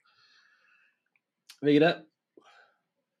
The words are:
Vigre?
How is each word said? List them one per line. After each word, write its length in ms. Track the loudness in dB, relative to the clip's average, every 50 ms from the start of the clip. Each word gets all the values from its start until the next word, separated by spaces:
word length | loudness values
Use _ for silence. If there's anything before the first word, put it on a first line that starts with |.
| _ _ _ _ _ _ _ _ _ _ _ _ _ _ _ _ _ _ _ _ _ _ _ _ _ _ _ _ _ -20 -18 _
Vigre? 360 | -4 -2 0 2 0 0 -2 -4 -12 _ _ _ _ _ _ _ -20 _ -20 _ _ _ _ _ _ _ _ _ _ _ _ _